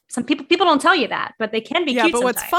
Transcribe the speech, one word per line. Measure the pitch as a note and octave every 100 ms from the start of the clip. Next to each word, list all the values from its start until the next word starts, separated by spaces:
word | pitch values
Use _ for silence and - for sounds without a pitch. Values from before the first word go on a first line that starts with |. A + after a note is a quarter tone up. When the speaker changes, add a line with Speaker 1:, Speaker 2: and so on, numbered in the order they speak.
| _
Speaker 1:
Some | -
people, | E3 D4 -
people | F4+ F#4
don't | C#4+
tell | E4 F4+
you | G#3+
that, | E3 - -
but | G#3+
they | A3
can | A3+ E4+
be | D#4
Speaker 2:
Yeah, | B3
Speaker 1:
cute | C#4+
Speaker 2:
but | A#3+
what's | B3+ A#3+
Speaker 1:
sometimes. | -